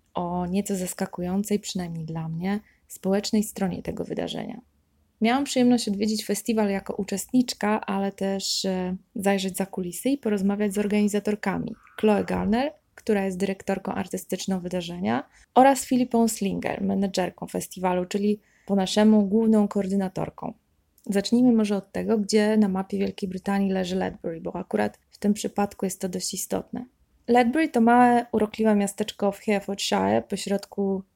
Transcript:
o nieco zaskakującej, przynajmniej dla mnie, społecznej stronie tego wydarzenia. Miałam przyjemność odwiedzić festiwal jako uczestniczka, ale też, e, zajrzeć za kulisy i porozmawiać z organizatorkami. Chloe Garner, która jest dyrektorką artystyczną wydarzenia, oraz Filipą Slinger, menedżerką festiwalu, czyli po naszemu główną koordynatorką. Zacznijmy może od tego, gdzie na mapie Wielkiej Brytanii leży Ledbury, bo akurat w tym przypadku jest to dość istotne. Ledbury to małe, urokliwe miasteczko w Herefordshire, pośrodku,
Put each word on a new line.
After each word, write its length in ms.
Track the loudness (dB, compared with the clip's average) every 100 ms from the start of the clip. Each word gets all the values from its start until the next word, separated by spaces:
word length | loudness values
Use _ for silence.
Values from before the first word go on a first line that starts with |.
| _
o 320 | -6 -4 -2 -2
nieco 300 | -2 -2 -4
zaskakującej, 840 | -4 -6 -6 -6 -4 -2 0 -2
przynajmniej 460 | -2 -6 -6 -8 -8
dla 240 | -6 -6
mnie, 300 | -4 -2 -4 -6 _ -20
społecznej 560 | -6 -2 0 2 0
stronie 380 | 0 -2 -4 -4
tego 220 | -6 -6
wydarzenia. 580 | -6 -4 -6 -6 -8 -12 -16 _ _ _ _ -2
Miałam 220 | 2 2
przyjemność 440 | 0 2 4 4 2
odwiedzić 380 | -2 -2 -2 -4
festiwal 440 | -4 -2 0 2
jako 240 | 0 -4
uczestniczka, 880 | -6 -6 -6 0 2 2 0 0 0 -2
ale 260 | -2 -2
też, 540 | -2 -2 -2 -4 -4 -2
e, 300 | -2 -4 -6 _ -4
zajrzeć 420 | 0 0 0 -4
za 80 | -6
kulisy 440 | -6 -8 -4 -2
i 80 | 0
porozmawiać 560 | 0 0 0 2 0
z 40 | 0
organizatorkami. 1000 | 0 2 2 0 -2 -2 -2 -4 -6 -10 _ 0
Chloe 240 | 2 2
Garner, 500 | 0 -2 0 0 0 -6 _ -8
która 300 | -2 0 0
jest 120 | -2
dyrektorką 540 | -4 -4 -4 -4 -4
artystyczną 680 | -6 -6 -8 -6 -6 -4 -4
wydarzenia, 640 | -4 -6 -6 -6 -2 -2 -4 _ _ 6
oraz 300 | 6 6 2
Filipą 420 | 0 2 2 2
Slinger, 540 | 0 -4 -2 -4 -4
menedżerką 640 | -2 0 0 -2 -4 -6 -8
festiwalu, 580 | -8 -8 -4 -2 0 -2
czyli 340 | 0 0 -2 _ _ -2
po 100 | 0
naszemu 520 | 2 4 6 6 4
główną 400 | 2 4 4 4
koordynatorką. 840 | 0 -2 -2 -2 -4 -6 -8 -12 -12 _ _ _ _ -4
Zacznijmy 440 | -2 2 4 6
może 220 | 6 4 -2
od 160 | -4
tego, 260 | -4 0 0
gdzie 400 | 2 2 4 4
na 100 | 4
mapie 300 | 0 -2 -2
Wielkiej 320 | -4 -4 -8
Brytanii 420 | -6 -2 0 0
leży 240 | 0 -2 -2
Ledbury, 460 | -4 -6 -8 -8
bo 140 | -8 -8
akurat 440 | -4 -2 -2 -6 _
w 80 | -4
tym 160 | 0
przypadku 520 | 0 -2 -2 -4 -2 -6
jest 160 | -4
to 80 | -6
dość 240 | -6 -6
istotne. 520 | -6 -4 -6 -6 -12 -12 _ _ _ 2
Ledbury 420 | 4 4 2 2
to 120 | 4
małe, 440 | 6 6 6 4 2
urokliwe 440 | 0 0 0 2 2
miasteczko 560 | 0 -4 -8 -2 -2
w 80 | -2
Herefordshire, 840 | -2 -2 -2 -6 -2 0 2 0
pośrodku, 840 | -2 -6 -4 -4 -4 -4 -2 -4 -8